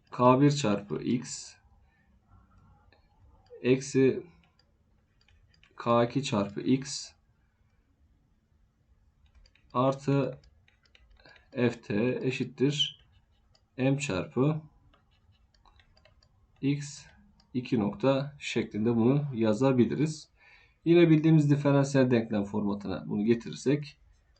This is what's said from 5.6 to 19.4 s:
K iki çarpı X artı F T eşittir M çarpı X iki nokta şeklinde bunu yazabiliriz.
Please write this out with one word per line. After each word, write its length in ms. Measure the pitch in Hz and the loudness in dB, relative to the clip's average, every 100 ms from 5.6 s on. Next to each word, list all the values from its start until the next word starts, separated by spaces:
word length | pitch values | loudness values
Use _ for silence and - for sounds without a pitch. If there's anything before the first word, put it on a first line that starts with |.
| _ - | _ -8
K 280 | 120 117 | 0 2
iki 180 | 120 139 | 2 -2
çarpı 380 | 139 107 101 - | -2 -2 -4 -4
X 520 | - 131 - - - _ _ _ _ _ _ _ _ _ _ _ _ _ _ _ _ _ _ _ _ _ _ _ _ _ _ | -2 -2 -2 -12 -14 _ _ _ _ _ _ _ _ _ _ _ _ _ _ _ _ _ _ _ _ _ _ _ _ _ _
artı 640 | 127 135 135 - 139 131 - _ _ _ _ _ _ _ _ - - _ | -2 0 0 0 0 0 -6 _ _ _ _ _ _ _ _ -20 -20 _
F 300 | 135 120 - | -2 -2 -2
T 400 | - 104 123 127 | -6 -2 -2 -2
eşittir 840 | 131 - 123 - 135 143 - - _ _ _ _ _ _ _ - | -4 -4 -6 -2 0 0 -4 -6 _ _ _ _ _ _ _ -4
M 220 | 135 139 | -2 0
çarpı 600 | - 92 82 - 143 156 - _ _ _ _ _ _ _ _ _ _ _ _ _ _ _ _ _ _ _ | -2 -6 -4 -2 -2 -2 -8 _ _ _ _ _ _ _ _ _ _ _ _ _ _ _ _ _ _ _
X 440 | 135 143 - - - _ _ _ _ | -4 -4 -6 -16 -20 _ _ _ _
iki 240 | 123 123 120 | -10 -4 -2
nokta 580 | 101 - 135 135 143 - | -2 -2 -2 0 -4 -10
şeklinde 580 | - 117 110 107 110 117 | -8 -6 -6 -4 -2 2
bunu 280 | 117 143 143 | 2 2 0
yazabiliriz. 920 | 113 | -2